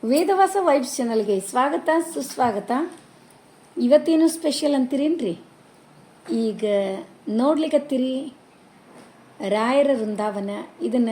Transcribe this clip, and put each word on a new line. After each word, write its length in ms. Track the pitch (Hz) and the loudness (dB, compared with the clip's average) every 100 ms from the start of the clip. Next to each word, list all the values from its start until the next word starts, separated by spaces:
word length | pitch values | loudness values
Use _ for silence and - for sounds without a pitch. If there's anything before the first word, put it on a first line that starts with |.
ವೇದವಾಸ 540 | 226 277 349 381 381 392 | 2 2 2 4 4 4
ವೈಬ್ಸ್ 380 | 349 285 247 - | 2 2 0 -4
ಚಾನಲ್‌ಗೆ 420 | 240 226 208 196 | -2 -2 0 -2
ಸ್ವಾಗತ, 500 | 190 247 269 330 - 320 330 | -2 0 0 0 0 0 -2
ಸುಸ್ವಾಗತ. 580 | - 262 - 247 208 - 247 349 - - - - - _ - - - | -8 -8 -2 -2 -2 -4 -4 -4 -8 -20 -20 -20 -20 _ -20 -16 -4
ಇವತ್ತೇನು 460 | 240 294 302 320 330 | 4 4 6 4 4
ಸ್ಪೆಷಲ್ 480 | - 311 - 302 277 | 2 -4 -2 0 0
ಅಂತೀರೇನ್ರಿ? 640 | 254 277 294 330 220 170 - - - - _ - - - - | 0 0 0 -2 -4 -8 -12 -20 -20 -20 _ -20 -20 -20 -6
ಈಗ 320 | 226 226 202 214 202 196 190 - - - | -2 -2 -2 0 0 0 -6 -10 -16 -6
ನೋಡ್ಲಿಕತ್ತೀರಿ 1040 | 214 262 311 311 294 294 262 262 262 285 - - _ - - - - - - - - 202 | 0 2 2 2 0 0 -2 -2 -4 -8 -14 -20 _ -20 -20 -20 -20 -20 -20 -20 -8 -2
ರಾಯರ 400 | 208 226 277 277 | 0 2 2 4
ವೃಂದಾವನ. 560 | 262 214 208 208 202 196 208 233 - | 2 -2 -2 -4 -4 -6 -8 -12 -8
ಇದನ್ನ 280 | 240 247 233 | -2 0 0